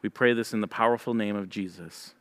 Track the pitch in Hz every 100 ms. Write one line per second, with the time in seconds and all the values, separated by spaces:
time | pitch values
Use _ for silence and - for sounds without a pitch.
0 | 107 - 123 117 113 113 101 - 117 120
1 | - 117 104 104 95 104 95 87 82 -
2 | - _